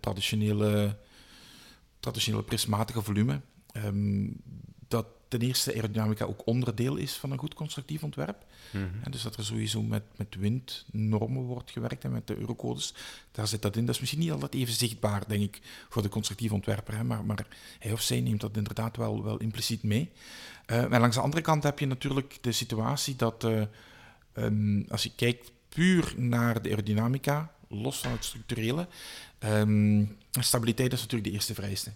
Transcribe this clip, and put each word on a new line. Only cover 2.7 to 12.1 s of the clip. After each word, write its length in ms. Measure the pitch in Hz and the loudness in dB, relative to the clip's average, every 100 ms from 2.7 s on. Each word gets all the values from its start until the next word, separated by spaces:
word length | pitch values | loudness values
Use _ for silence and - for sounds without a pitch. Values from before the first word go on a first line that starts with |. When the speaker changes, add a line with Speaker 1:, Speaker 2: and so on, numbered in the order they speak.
| 104 110 117 | 2 0 -2
Speaker 1:
volume, 380 | 101 104 117 143 - - - | 0 2 4 2 -6 -20 -12
ehm, 540 | 110 104 101 101 98 98 - - - - - - | -6 -2 0 2 2 0 -4 -14 -16 -18 -16 -2
dat 180 | 117 104 - - | -2 -2 -10 -6
ten 120 | 120 | 0
eerste 320 | 120 123 - | 2 2 0
aerodynamica 500 | 110 110 107 107 107 | 0 0 2 2 2
ook 220 | - 101 - | -2 -2 0
onderdeel 500 | 120 123 104 123 143 | 2 2 2 0 0
is 160 | 139 | -4
van 160 | - 135 | -4 -4
een 80 | 135 | -4
goed 160 | 147 | -6
constructief 480 | - 156 - 131 151 | -6 -8 -8 -6 -6
ontwerp. 420 | 151 139 147 202 - - - | -6 -4 -6 -6 -14 -20 -10
Speaker 2:
Mhm. 140 | 101 95 98 | -6 -4 -6
Speaker 1:
En 80 | 135 | -8
dus 120 | 131 | -6
dat 140 | 113 107 | -8 -6
er 80 | |
sowieso 380 | 104 113 107 110 | -4 -2 -2 0
met, 200 | 110 107 - - | 0 -2 -4 -10
met 180 | 104 95 | -8 -2
windnormen 1040 | 101 127 127 - - 107 107 107 113 131 | 0 0 -4 -14 -6 0 2 2 2 -2
wordt 280 | 123 123 - | -4 -6 -8
gewerkt 340 | - 117 123 | -6 -4 -4
en 80 | 131 | -4